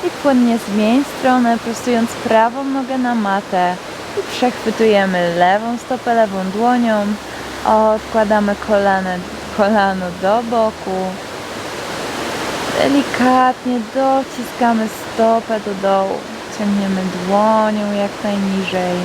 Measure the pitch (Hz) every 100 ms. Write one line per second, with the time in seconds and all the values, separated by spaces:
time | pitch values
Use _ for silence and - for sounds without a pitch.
0 | 349 - 285 262 240 226 - 202 214 254
1 | 285 - 262 254 233 233 233 214 - 233
2 | 226 - 240 226 226 254 277 269 254 262
3 | 247 233 196 196 202 185 180 180 - -
4 | - - - - 247 240 233 208 220 202
5 | 196 180 175 170 175 202 226 240 - 247
6 | 247 233 220 196 185 208 233 247 233 214
7 | 202 208 - - - - - 220 220 220
8 | - 226 214 214 202 202 - 208 202 190
9 | 185 180 180 - - - 202 220 196 190
10 | 180 180 190 220 233 233 220 214 - 190
11 | 185 190 - - - - - - - -
12 | - - - - - - - - 262 277
13 | - - 254 254 254 254 254 247 220 262
14 | 269 269 262 - 226 - 240 226 220 -
15 | - - 226 226 226 220 208 196 196 196
16 | 190 190 - - - - 208 202 196 190
17 | 185 180 180 202 214 220 214 214 208 202
18 | 202 - 208 202 196 190 185 190 180 180